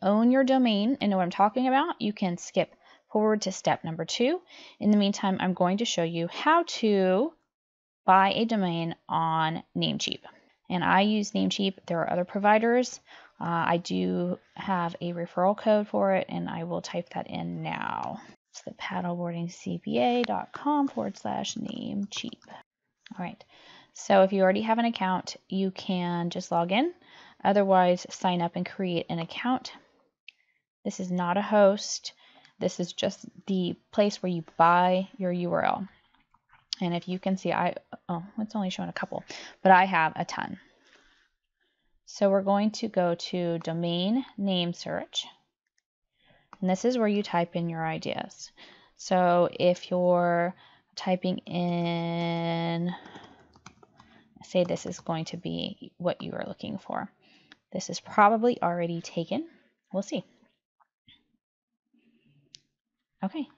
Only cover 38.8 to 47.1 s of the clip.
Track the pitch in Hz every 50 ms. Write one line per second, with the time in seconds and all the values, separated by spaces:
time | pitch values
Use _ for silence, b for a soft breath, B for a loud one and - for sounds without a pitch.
38.8 | 180 170 - - 185 - - - - B B B B B B B - 190 185 180
39.8 | 190 190 185 160 160 156 - - 175 - - - - - - - - _ _ b
40.8 | b b b b b b b b b b b _ _ _ _ _ _ _ _ _
41.8 | _ _ _ _ _ - - - 208 196 196 196 196 196 202 202 214 220 214 -
42.8 | 226 214 - 185 175 175 170 - - - 190 180 175 170 170 165 - 165 165 170
43.8 | 175 170 170 175 185 202 233 269 247 - - 208 196 196 185 180 170 175 175 -
44.8 | - 170 165 180 339 - - - - - - _ _ _ _ _ _ _ _ _
45.8 | _ _ _ _ _ _ b b b b b b b b b - 190 185 185 -
46.8 | - 247 254 240 220 208